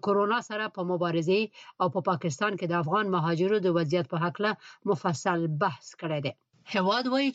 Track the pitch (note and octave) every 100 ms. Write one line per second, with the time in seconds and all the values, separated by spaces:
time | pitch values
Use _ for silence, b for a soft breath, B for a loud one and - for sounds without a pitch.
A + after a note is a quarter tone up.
0 | G3+ G3+ G#3 A#3 - G#3+ G#3+ G3 F3 F3
1 | F3 E3 E3 G3 G#3+ B B - F3+ F#3
2 | G3 E3+ F3 C#3 G#3 F#3+ E3+ F3 D3 G3+
3 | G#3 F3+ D#3+ E3 F#3+ G#3+ F#3 E3+ D#3 F3
4 | E3 E3 E3+ - G#3 G3+ B B G3+ F3+
5 | F#3+ D#3 G3 E3+ E3 D3+ - C3 - -
6 | E3 D3+ C#3 - _ _ - G#3 F#3 A3+
7 | B3+ C4 C#4